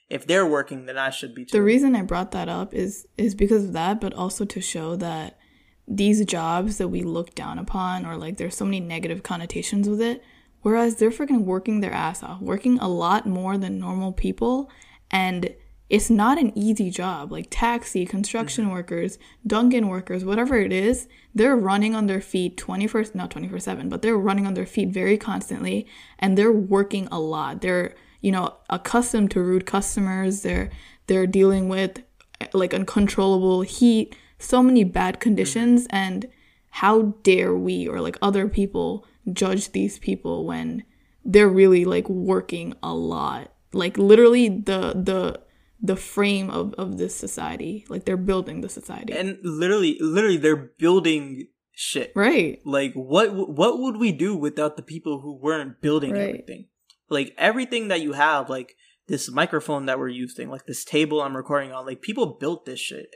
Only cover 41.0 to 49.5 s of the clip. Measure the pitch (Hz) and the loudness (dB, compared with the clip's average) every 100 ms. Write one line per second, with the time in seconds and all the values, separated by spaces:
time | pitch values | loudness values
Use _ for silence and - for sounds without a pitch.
41 | _ _ 233 202 208 185 190 180 180 180 | _ _ 4 6 6 8 8 6 4 0
42 | 175 185 185 185 185 170 170 - 165 - | -2 -4 0 -2 -2 -8 -8 -10 -8 -6
43 | - 156 143 127 - _ _ - 175 202 | -6 -4 -6 -8 -14 _ _ -4 -4 2
44 | 196 220 233 247 233 190 202 190 180 185 | 8 10 10 8 4 2 -2 -2 -2 -2
45 | 190 185 180 - _ _ _ _ 196 190 | -2 -2 -2 -6 _ _ _ _ -4 -4
46 | - 202 202 196 190 170 196 - 190 180 | -4 0 2 0 -2 -4 -4 -6 -8 -4
47 | 180 - - 160 160 82 160 208 - 190 | -6 -6 -10 -8 -8 -8 -8 -10 -10 -8
48 | 196 185 185 185 185 160 180 - - - | -4 -2 0 -2 -4 -10 -10 -12 -14 -12
49 | - 170 190 185 175 | -8 -6 -6 -6 -8